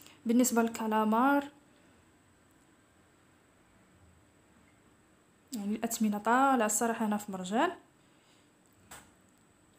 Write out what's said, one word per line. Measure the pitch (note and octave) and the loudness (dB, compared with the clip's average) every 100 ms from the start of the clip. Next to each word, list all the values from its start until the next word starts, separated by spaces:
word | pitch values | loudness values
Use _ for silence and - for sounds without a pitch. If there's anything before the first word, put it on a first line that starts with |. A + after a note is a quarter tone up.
| - - A3+ | -20 -8 0
بالنسبه | A#3+ A#3+ A#3 | 2 4 2
للكالامار. | A3+ - A3 G#3+ G#3+ A3 C4+ C#4+ C#4+ - _ _ - _ _ _ _ _ _ _ _ _ _ _ _ _ _ _ _ _ _ _ _ _ - _ _ _ _ _ _ _ _ _ _ _ _ _ _ | 0 -2 -2 0 2 4 4 2 0 -12 _ _ -20 _ _ _ _ _ _ _ _ _ _ _ _ _ _ _ _ _ _ _ _ _ -20 _ _ _ _ _ _ _ _ _ _ _ _ _ _
يعني | A3 G3+ G#3+ | -8 -6 -4
الاثمنه | A#3 - G#3+ G#3 | -6 -2 -2 0
طالعه | A3+ B3 C4+ B3+ G#3+ | 0 2 2 2 0
الصراحه | - A#3 A3+ G#3+ | 0 -2 -2 -4
هنا | G#3 | -4
في | - | -6
مرجان، | F#3+ F#3 A3+ F4 - - _ _ _ _ _ _ _ _ _ - - - _ _ _ _ _ _ | -10 -4 -2 -2 -4 -18 _ _ _ _ _ _ _ _ _ -20 -20 -20 _ _ _ _ _ _